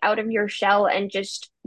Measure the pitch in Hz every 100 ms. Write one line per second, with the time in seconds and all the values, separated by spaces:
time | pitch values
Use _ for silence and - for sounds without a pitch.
0 | 202 214 220 220 208 - 196 202 202 -
1 | 196 196 196 - - _